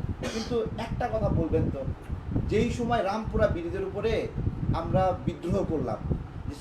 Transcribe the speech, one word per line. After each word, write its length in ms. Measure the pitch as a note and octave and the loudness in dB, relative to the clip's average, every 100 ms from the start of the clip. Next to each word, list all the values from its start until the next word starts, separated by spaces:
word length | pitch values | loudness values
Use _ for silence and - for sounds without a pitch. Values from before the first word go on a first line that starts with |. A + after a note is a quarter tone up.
| - - B3 | 0 -2 -4
কিন্তু 320 | A3 A3 A#3 G#3+ - | -4 -2 0 0 -4
একটা 320 | A#3 - B3 | -4 -2 0
কথা 160 | A3 G3+ | 2 2
বলবেন 400 | E3 D#3+ D#3+ - | 2 2 2 2
তো, 60 | C#3 C3 - - - - - - | 0 -4 -6 -6 -6 -2 -2 2
যেই 240 | G#3 A#3+ | 4 4
সময় 300 | A#3+ A#3 A#3 | 2 2 2
রামপুরা 440 | F#3+ A3 A3 G#3+ D#3 | 2 -2 0 4 4
ব্রিজের 360 | D#3+ E3+ F#3 | 2 -2 -2
উপরে 440 | F#3+ G3+ A3+ G3+ A2+ - - - - | -4 -2 0 0 0 -2 -2 0 0
আমরা 400 | D#3 E3 F#3 F#3 G#3 - | 0 2 4 4 2 -2
বিদ্রোহ 380 | - E3+ F#3+ | -4 0 0
করলাম, 340 | E3+ D#3 B2 G#2 - - - - - | 2 0 -2 -2 -2 -2 -4 -8 -8
যে 60 | - | -6